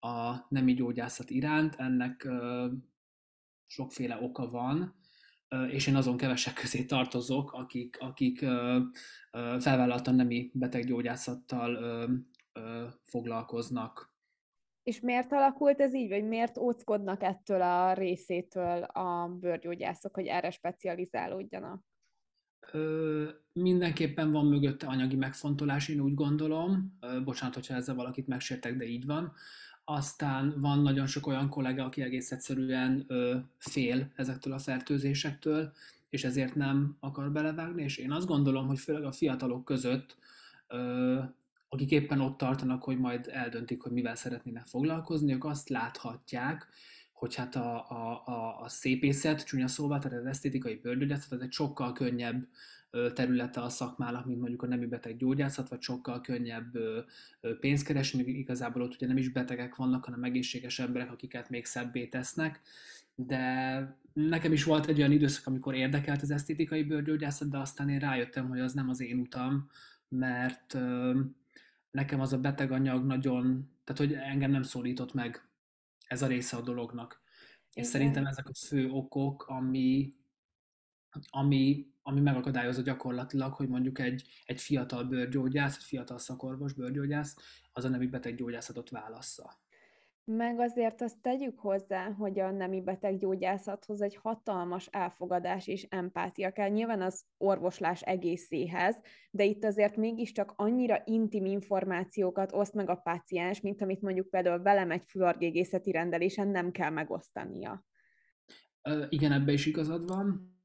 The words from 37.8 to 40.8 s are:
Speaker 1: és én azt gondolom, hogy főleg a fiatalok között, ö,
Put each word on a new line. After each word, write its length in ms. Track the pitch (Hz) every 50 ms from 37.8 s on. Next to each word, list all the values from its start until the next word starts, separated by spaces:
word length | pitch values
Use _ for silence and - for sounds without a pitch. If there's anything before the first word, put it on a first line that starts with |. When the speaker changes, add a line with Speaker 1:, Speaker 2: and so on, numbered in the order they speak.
| 151
Speaker 1:
és 140 | 139 -
én 160 | - 127 131 143
azt 140 | 160 180
gondolom, 400 | 180 170 143 143 139 135 135 135
hogy 120 | 131 139 131
főleg 260 | - - 151 151 151
a 80 | 139 127
fiatalok 520 | - - 151 127 127 131 127 123 123 123
között, 520 | - 139 127 127 123 123 135 139 - - _ _ - - - - - - - _
ö, 520 | _ 120 123